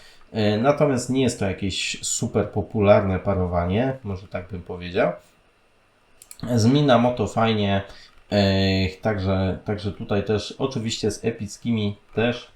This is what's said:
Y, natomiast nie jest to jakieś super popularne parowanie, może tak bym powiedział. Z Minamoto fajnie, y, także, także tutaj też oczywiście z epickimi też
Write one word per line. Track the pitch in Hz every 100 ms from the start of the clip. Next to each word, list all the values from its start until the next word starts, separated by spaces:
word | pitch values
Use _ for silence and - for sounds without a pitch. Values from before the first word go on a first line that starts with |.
| - - - 110
Y, | 107 107
natomiast | 139 147 147 123 -
nie | 131
jest | 123 -
to | 98
jakieś | 90 98 - - -
super | - - 113 107 98
popularne | 107 - 110 101 104 95 90
parowanie, | 101 92 90 87 87 104 135 -
może | 104 92 -
tak | 95 87
bym | 92
powiedział. | - 90 87 98 156 - - _ _ _ _ _ _ _ _ _ - - 117 120
Z | 113
Minamoto | 143 143 117 123 123 101
fajnie, | 117 113 107 101 98 - - - - -
y, | 104 98 98 98 95 92 -
także, | 110 98 95 95 95 82 -
także | 101 104
tutaj | - 113 101
też | 104 104 -
oczywiście | - 135 135 113 - 110
z | - 117
epickimi | - 101 - 117 110 104 104 _ 107
też | 120 117 -